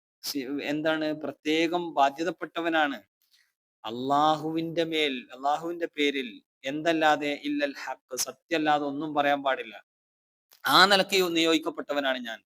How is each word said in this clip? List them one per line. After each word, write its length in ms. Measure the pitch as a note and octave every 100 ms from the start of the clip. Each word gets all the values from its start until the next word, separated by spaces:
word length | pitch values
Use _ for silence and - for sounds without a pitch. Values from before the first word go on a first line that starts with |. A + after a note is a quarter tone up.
| _ _
സി-, 400 | - C#3 B2+ C#3+
എന്താണ്, 500 | A#2+ D3+ D#3 D#3 D#3
പ്രത്യേകം 840 | D3+ E3 - D3+ D#3+ E3 F3 E3+
ബാധ്യതപ്പെട്ടവനാണ്. 1080 | D3 C#3 C#3 E3+ E3 D#3+ E3+ E3+ D#3+ D3 A#2 - _ _ _ _ _ _ _
അള്ളാഹുവിന്റെ 1000 | G#2+ A#2+ C3 C#3+ D#3 D#3 D#3 D#3+ E3 D#3+
മേൽ, 440 | E3 D#3+ D3 B2+ -
അള്ളാഹുവിന്റെ 540 | B2+ C#3 D3+ E3 F3 E3
പേരിൽ 560 | D3 C#3+ C3+ A#2+ F#2+ _ _
എന്തല്ലാതെ, 760 | C3+ D3+ E3 D#3+ D#3 D3 D3 C#3+
ഇല്ലൽ 320 | D3 D3 C#3+ C3+
ഹഖ്, 320 | C3+ C3 _ B2+
സത്യമല്ലാതെ 680 | C3+ - _ D#3+ D3+ D3
ഒന്നും 300 | C#3+ C#3 D#3
പറയാൻ 280 | D3 C#3+ C#3+
പാടില്ല. 420 | C#3 B2+ A2+ G2+ _ _ _ _ _ _ _ _ -
ആ 200 | D#3 G3
നിലയ്ക്ക് 300 | G3 F#3 G3
യോ-, 120 | F3+
നിയോഗിക്കപ്പെട്ടവനാണ് 920 | E3 E3 D#3+ E3 D3+ C3+ C#3+ C#3 C3
ഞാൻ. 220 | A#2 A2